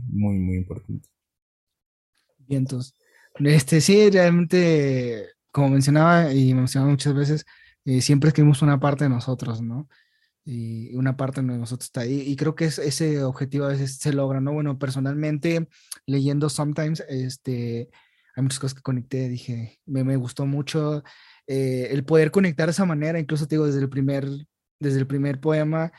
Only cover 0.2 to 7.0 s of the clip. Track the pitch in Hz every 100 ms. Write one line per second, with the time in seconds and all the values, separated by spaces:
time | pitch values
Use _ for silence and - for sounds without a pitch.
0.2 | 104 98 92 92 90 98 - 104 - _
1.2 | _ _ _ _ _ _ _ _ _ _
2.2 | _ _ 127 135 131 127 131 _ _ _
3.2 | _ - 143 151 - 165 147 202 208 196
4.2 | 175 175 165 180 170 156 139 131 123 113
5.2 | 98 _ _ - 139 139 135 147 165 170
6.2 | 160 135 131 127 127 139 139 139